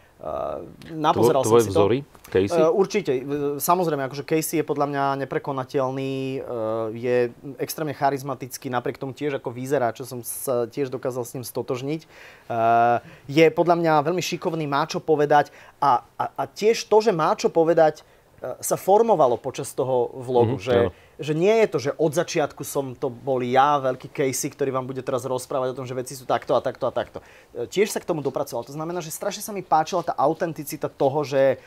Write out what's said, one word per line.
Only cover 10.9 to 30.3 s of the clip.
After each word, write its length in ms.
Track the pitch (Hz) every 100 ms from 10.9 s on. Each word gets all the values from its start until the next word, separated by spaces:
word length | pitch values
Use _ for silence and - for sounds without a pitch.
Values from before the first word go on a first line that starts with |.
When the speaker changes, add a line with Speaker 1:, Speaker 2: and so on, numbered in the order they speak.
Speaker 1:
dokázal 320 | 127 135 123
s 100 | 117
ním 80 | 135
stotožniť. 580 | 117 127 117 123 135 160
Eh, 920 | - - - - - 117 113 117 117 120 - - -
je 180 | 139 160
podľa 280 | 160 170 170
mňa 160 | 165 151
veľmi 160 | 147 180
šikovný, 460 | - 175 185 160 147
má 160 | 139
čo 160 | 160 180
povedať 480 | - 147 147 147 147 - - -
a, 240 | 143 120 -
a, 100 | - 123 -
a 80 |
tiež 400 | 139 - 208 226
to, 160 | - 214
že 100 | 220
má 220 | 170 160
čo 140 | 214 233
povedať, 560 | 170 160 165 156 151 - _ _ -
eh, 160 | 123 -
sa 160 | - 165
formovalo 640 | - 208 233 180 131 113
počas 320 | 131 135 135
toho 400 | - 131 127 120
vlogu, 400 | 131 123 123 110
Speaker 2:
Mhm, 80 | 127
Speaker 1:
že, 140 | 123 120
Speaker 2:
áno. 140 | 120 - - -
Speaker 1:
že 140 | 147
nie 180 | 151 190
je 160 | 226 214
to, 100 | 147
že 120 | 131
od 200 | - 165 147
začiatku 480 | 160 165 143 -
som 320 | 143 143 135 120
to 160 | 139
bol 240 | 117 123 131
ja, 380 | 123 127 143 147
veľký 320 | 131 127 135
Casey, 400 | - 135 123 147
ktorý 240 | - 135
vám 160 | 131 127
bude 160 | 131
teraz 160 | 127 127
rozprávať 460 | 127 127 - 143 131
o 80 | 127
tom, 80 |
že 80 | 123
veci 240 | 131 - 131
sú 80 |
takto 320 | 123 123 - 127
a 80 |
takto 240 | 110 104 123
a 40 |
takto. 260 | 120 104 - - - _
Eh, 160 | - 120
tiež 240 | 175 208
sa 80 | -
k 80 | -
tomu 160 | 160
dopracoval. 400 | 135 147 139 120
To 80 | 117
znamená, 320 | 147 160 175
že 80 | 160
strašne 320 | - 202 190
sa 80 | 208
mi 80 | 202
páčila 400 | - 160 160 175
tá 160 | - -
autenticita 720 | 143